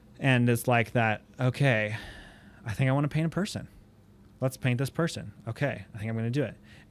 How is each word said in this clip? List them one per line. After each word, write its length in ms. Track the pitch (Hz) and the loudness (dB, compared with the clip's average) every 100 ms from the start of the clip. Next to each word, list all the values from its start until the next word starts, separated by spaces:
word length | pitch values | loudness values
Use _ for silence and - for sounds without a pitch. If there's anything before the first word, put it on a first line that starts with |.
| - - | -20 -2
and 280 | 139 123 120 | 2 4 4
it's 200 | 117 - | 4 4
like 240 | 120 113 | 2 2
that, 280 | 123 110 107 - - | 2 2 0 -6 -2
"Okay, 560 | 127 123 139 110 107 110 - - - - - - 117 | 0 2 2 4 0 -4 -10 -16 -20 -20 -20 -12 -6
I 60 | |
think 160 | 104 131 | 0 2
I 40 | |
wanna 140 | 139 147 | 2 0
paint 180 | 151 165 | 0 -2
a 40 | |
person. 380 | - 208 - - - - - - - - - | -2 -4 -6 -10 -16 -20 -20 -20 -20 -20 -4
Let's 160 | 131 - | -4 -2
paint 200 | 127 123 | 0 0
this 120 | 135 | -2
person. 420 | - 160 - 110 - - | -2 -4 -4 -12 -12 -12
Okay, 380 | - 139 110 95 | -4 -4 -4 -10
I 40 | 107 | -8
think 120 | 110 | -6
I'm 60 | 113 | -4
gonna 140 | 117 | -2
do 140 | 135 | -2
it." 120 | 107 - - - - | -4 -6 -20 -20 -4